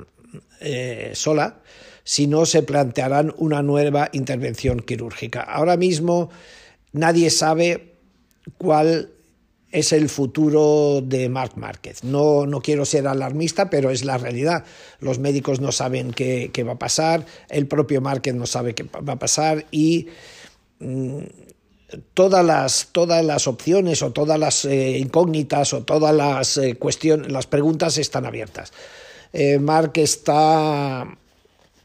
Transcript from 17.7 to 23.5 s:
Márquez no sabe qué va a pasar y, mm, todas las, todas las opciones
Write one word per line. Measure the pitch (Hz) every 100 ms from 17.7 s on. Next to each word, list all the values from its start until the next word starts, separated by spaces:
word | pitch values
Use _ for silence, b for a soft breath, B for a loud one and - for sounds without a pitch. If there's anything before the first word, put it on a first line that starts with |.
| 147 147 139
Márquez | 139 135 135 123
no | 120
sabe | 123 123 113
qué |
va | - - 143
a | 127
pasar | 127 - 156 156 -
y, | 156 156 170 165 B B B B B _ -
mm, | 131 131 131 143 - - - _ _ _ _ - -
todas | - 185 185 170
las, | 151 135 - -
todas | 170 170 165 160
las | 143
opciones | 139